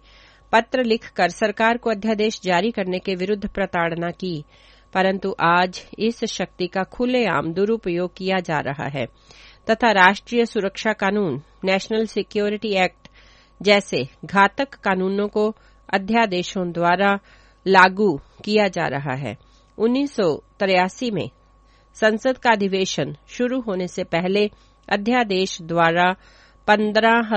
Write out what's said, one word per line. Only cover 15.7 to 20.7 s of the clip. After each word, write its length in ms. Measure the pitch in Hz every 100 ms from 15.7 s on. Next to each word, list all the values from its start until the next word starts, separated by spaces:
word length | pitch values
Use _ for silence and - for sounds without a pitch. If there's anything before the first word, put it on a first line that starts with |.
| _ -
अध्यादेशों 800 | 196 196 233 226 180 175 196 175
द्वारा 480 | 170 170 180 202 202 - - _ _ 180
लागू 520 | 190 185 190 208 143 - - -
किया 220 | 214 202
जा 200 | 180 156
रहा 280 | 143 143 135
है। 220 | 131 - _ _ _ -
उन्नीस 380 | 220 254 285 -
सौ 200 | 180 143
तिरासी 760 | - - 196